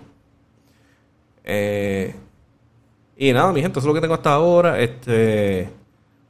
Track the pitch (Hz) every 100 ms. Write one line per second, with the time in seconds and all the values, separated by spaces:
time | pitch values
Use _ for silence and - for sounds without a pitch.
0 | - _ _ _ _ _ _ _ _ _
1 | _ _ _ _ - 101 104 101 101 98
2 | 92 - - _ _ _ _ _ _ _
3 | _ - 135 123 180 160 123 147 139 151
4 | 165 160 139 143 170 175 175 110 120 -
5 | 123 113 113 107 101 95 - - _ _
6 | _ _